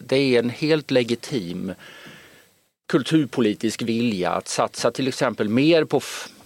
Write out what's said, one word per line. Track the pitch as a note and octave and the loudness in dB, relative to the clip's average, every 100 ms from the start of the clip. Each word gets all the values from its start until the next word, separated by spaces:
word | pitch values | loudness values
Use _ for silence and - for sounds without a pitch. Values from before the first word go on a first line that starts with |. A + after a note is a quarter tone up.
| - | 0
Det | C3 | 2
är | C#3 A#2+ | 4 4
en | A#2+ | 2
helt | B2 D3+ D#3 - | -2 0 0 2
legitim | C3 A#2 A#2 - C#3 F2 F2+ F#2 F2+ - - - - - - _ _ _ _ - | 0 2 -2 -2 -6 -4 -6 -8 -10 -14 -20 -20 -20 -20 -20 _ _ _ _ -2
kulturpolitisk | D#3 B2 D#3+ C#3+ - A2 G2+ A2+ - | -2 2 0 0 2 0 2 -2 -2
vilja | A#2 A2+ A#2+ G2 F2 | -2 0 0 0 0
att | F2 - | -2 -2
satsa | - A2+ - A#2+ | -2 -2 0 -2
till | A#2 C3+ | 0 -4
exempel | - C3 G#2+ G#2+ | -2 -2 -2 0
mer | A#2 D3+ E3 | 2 4 4
på | D#3 C#3 | 4 0
f-, | - - - - | -2 -10 -14 -18